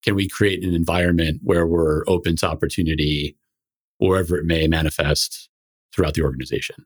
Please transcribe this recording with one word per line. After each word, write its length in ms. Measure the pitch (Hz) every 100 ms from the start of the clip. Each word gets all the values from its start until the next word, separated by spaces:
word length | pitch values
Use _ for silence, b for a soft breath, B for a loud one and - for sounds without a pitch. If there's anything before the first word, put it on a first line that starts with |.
can 120 | - 98
we 140 | 98
create 340 | - 104 92
an 120 | 90 85
environment 640 | 85 87 87 87 80 78
where 220 | - 87 85
we're 380 | 85 80 76 -
open 280 | 90 85 82
to 100 | 87
opportunity 880 | 80 82 - 82 80 76 73 73 - _ _ _ _ _ _
wherever 400 | 92 92 85 87
it 80 | 82
may 220 | 82 80
manifest 840 | 80 78 - 71 76 - - - _ _ _ _
throughout 200 | - 82
the 80 | 73
organization? 540 | 76 64 64 - - -